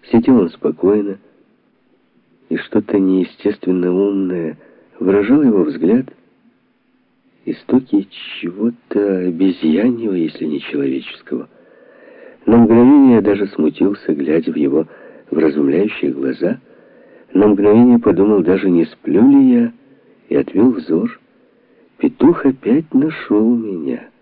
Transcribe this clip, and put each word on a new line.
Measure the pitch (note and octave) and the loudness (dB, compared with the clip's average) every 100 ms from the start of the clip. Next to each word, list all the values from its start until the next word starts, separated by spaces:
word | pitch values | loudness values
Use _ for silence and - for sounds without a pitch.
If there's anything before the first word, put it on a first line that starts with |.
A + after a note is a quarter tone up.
| _ | _
Сидел | A#2 A#2+ B2+ | 0 2 2
он | F2 | 0
спокойно, | - - - F#2 G#2+ G2+ G2 _ _ _ _ _ _ _ _ _ _ _ _ _ | -4 -8 -2 0 0 -2 -10 _ _ _ _ _ _ _ _ _ _ _ _ _
и | - | -10
что-то | - G#2+ G2+ G2+ | -4 -4 -2 -2
неестественно | F#2+ F#2 F2 - G#2 G2+ - F#2 F2+ | 0 0 -2 -4 -6 -4 -4 -2 -2
умное | F2+ G2+ G2 F#2 F2+ D#2+ D#2 _ _ _ _ | 0 -2 -2 -4 -6 -8 -10 _ _ _ _
выражал | F2 G2 G#2 C#3+ | 0 0 2 2
его | C#3 G2+ | 4 2
взгляд, | D#2 - E2+ G3+ C4+ _ _ _ _ _ _ _ _ _ _ _ _ _ - | 0 -2 0 0 -2 _ _ _ _ _ _ _ _ _ _ _ _ _ -12
истоки | - - B3+ - D4+ - - - - | -12 -2 -2 0 -4 -4 -16 -18 -12
чего-то | F2 F#2 A2+ A#2+ _ G2+ G2+ F#2+ | -12 -4 -4 -6 _ -4 -2 -2
обезьяньего, | F2+ E2 F#2+ E2+ D#2+ D#2+ A#2 A#2 A2+ | -4 0 -2 0 0 0 0 -2 -4
если | F#2 D#2+ D#2 | -4 -4 -6
не | D#2 D2 | -8 -8
человеческого. | - C#2+ C2+ C2 C2 - - B1+ C2+ _ _ _ _ _ - - - - - | -8 -6 -4 -6 -10 -20 -12 -12 -12 _ _ _ _ _ -20 -20 -20 -8 2
На | A#3 | 4
мгновение | A2+ A2+ B2 C#3+ C3+ A#2 | 6 6 6 6 6 4
я | |
даже | G2+ G2+ G2 | 2 -2 -4
смутился, | - D#2 D2+ - G2+ - | -4 -4 -2 -4 -2 -6
глядя | D2+ C#3+ D3+ - | -6 -2 -2 -2
в | D#3+ | -4
его | C#3+ C#3+ E3 - - - _ | -2 -2 -4 -12 -20 -20 _
вразумляющие | - D#2 C#2+ C#2 D2+ G#2 - D2 | -2 -2 0 -2 0 -2 -4 -6
глаза, | B1 C#2 B1+ F2 - _ _ _ _ _ - _ | -4 -6 -4 -4 -6 _ _ _ _ _ -20 _
на | F#2 G#2 | 0 2
мгновение | G2 G2+ A2 B2 A#2+ | 2 4 4 6 4
подумал, | A2+ F2 G2+ G#2 | 2 0 2 2
даже | E2+ F#2+ G2 | 0 0 0
не | F2 D#2 | 0 -2
сплю | - - D#2 B2+ | -6 -4 2 4
ли | C#3 C3 | 4 4
я, | A#2+ A#2+ - _ _ _ _ _ | 2 0 -6 _ _ _ _ _
и | C#2+ | -4
отвёл | - F#2 B2 | -4 0 0
взор. | G#2+ D#2 E2 A2 - _ _ _ _ _ _ _ _ | 0 -4 -4 -4 -10 _ _ _ _ _ _ _ _
Петух | C#3 - C#4 E3+ | -6 0 0 2
опять | C#3 C3 - C3 D#3+ | -2 -4 -2 -2 0
нашёл | B2+ D3+ D#3 - G#2 A2 A#2+ | -2 -2 -6 -4 0 0 -2
меня. | A2 F#2 C#2 A#1+ - _ | -4 -8 -8 -10 -12 _